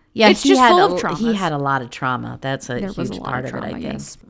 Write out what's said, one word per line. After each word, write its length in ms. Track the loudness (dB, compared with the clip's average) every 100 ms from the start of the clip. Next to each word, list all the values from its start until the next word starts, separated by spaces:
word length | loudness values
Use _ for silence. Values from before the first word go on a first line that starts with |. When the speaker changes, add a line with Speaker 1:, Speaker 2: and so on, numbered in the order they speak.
| _
Speaker 1:
Yeah, 160 | 2 4
Speaker 2:
It's 120 | 6
Speaker 1:
he 60 | 4
Speaker 2:
just 120 | 6
Speaker 1:
had 100 | 8
Speaker 2:
full 100 | 6
Speaker 1:
a, 140 | 4
Speaker 2:
of 60 | 2 -2 -2
Speaker 1:
he 60 | -2
Speaker 2:
traumas. 60 | 0
Speaker 1:
had 160 | 0
a 60 | -2
lot 220 | 0 -2
of 100 | -4
trauma. 480 | -6 -4 -4 -6 -10
That's 280 | -6 -8 -6
a 120 | -6
Speaker 2:
There 80 | -6
was 180 | -6 -8
Speaker 1:
huge 80 | -8
Speaker 2:
a 20 |
lot 40 | -6
Speaker 1:
part 140 | -6
Speaker 2:
of 60 | -6
Speaker 1:
of 40 |
it, 40 | -8
Speaker 2:
trauma, 60 | -8
Speaker 1:
I 120 | -8
think. 120 | -10
Speaker 2:
yes. 260 | -10 -12 -16 -10